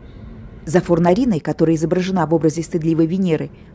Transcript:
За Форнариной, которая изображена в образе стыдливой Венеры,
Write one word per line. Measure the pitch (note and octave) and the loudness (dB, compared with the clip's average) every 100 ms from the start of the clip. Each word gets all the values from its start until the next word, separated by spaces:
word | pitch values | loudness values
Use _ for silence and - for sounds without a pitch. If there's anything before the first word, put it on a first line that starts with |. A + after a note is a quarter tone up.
| - - - - - - - | -20 -18 -18 -18 -18 -10 0
За | F3 | 2
Форнариной, | F3+ E3 F3 F#3 B3+ D#3+ | 2 2 4 4 2 0
которая | - D3+ D#3+ D#3+ | -2 0 2 2
изображена | E3 F3+ F#3 F#3 D3+ | 0 0 0 -2 0
в | |
образе | E3 D#3 E3 | 2 2 -2
стыдливой | D#3+ F3+ D#3+ D#3+ E3 | -4 -4 0 0 0
Венеры, | F#3+ F#3 D3 C#3+ - - | 0 0 0 -4 -14 -18